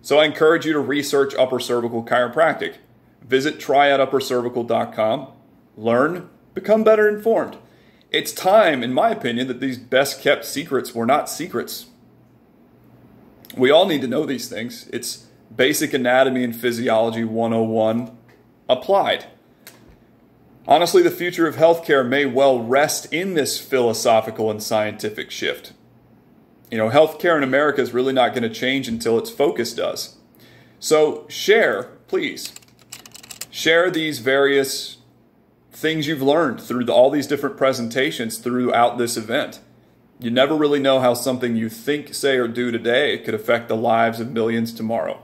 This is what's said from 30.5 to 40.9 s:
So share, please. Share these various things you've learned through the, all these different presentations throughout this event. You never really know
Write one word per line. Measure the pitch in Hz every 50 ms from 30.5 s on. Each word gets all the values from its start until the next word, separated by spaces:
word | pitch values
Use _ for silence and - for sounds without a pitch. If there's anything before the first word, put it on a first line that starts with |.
| - - _ _ _ _
So | - - 156 151 151 151 - - - -
share, | - - - 185 208 233 190 139 110 98 - - - - _ _
please. | - 185 165 123 - - - - - - _ _ _ _ _ _ - - - - - - - - - - - -
Share | - - - 156 165 170 175 185
these | 160 160 160 156 143 120
various | 110 131 135 139 139 139 139 139 135 135 - - - - - _ _ _ _ _ _ _ _ _ _ _ _ _ _ _
things | - - - 156 160 160 147 143
you've | 160 131
learned | 135 139 147 165 165 135 110 -
through | - - 117 123 120
the, | 120
all | 110 120 127 139
these | 143 147 135
different | - 147 139 - 135 139
presentations | - 143 131 127 120 120 113 117 135 135 156 156 - 117 113 - -
throughout | - 123 123 123 127 123 - 117 117 120 120 127
this | 120 117 -
event. | 113 110 107 117 147 117 82 - - _ _ _ _ _ _ _ _ _ _ _ _
You | 113 117
never | 120 127 135 143 160
really | 151 151 147 143 143
know | 135 135